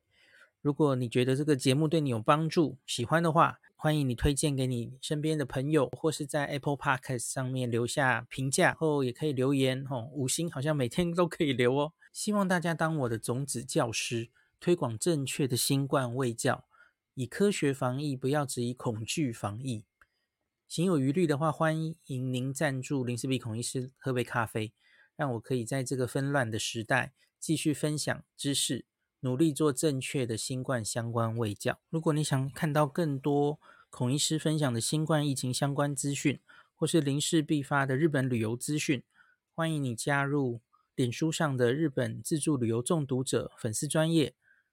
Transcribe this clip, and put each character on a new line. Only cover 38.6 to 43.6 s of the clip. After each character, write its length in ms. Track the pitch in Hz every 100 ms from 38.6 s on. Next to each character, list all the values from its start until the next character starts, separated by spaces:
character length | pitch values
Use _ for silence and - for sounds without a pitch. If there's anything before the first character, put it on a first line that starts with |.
| - 151
讯， 280 | - 131 - _ _ _ _
欢 180 | - 165
迎 80 | 156
你 140 | 135
加 300 | 113 - 143
入 360 | 139 147 131 117 - _ _ -
脸 160 | 123
书 180 | 117 160
上 260 | 156 160 131
的 160 | 120
日 160 | 135 160
本 320 | 135 117 117
自 160 | - 160
助 200 | 165 143
旅 100 | 113
游 160 | 113
中 240 | 120 175 139
毒 160 | 127
者 300 | 131 120 -
粉 160 | -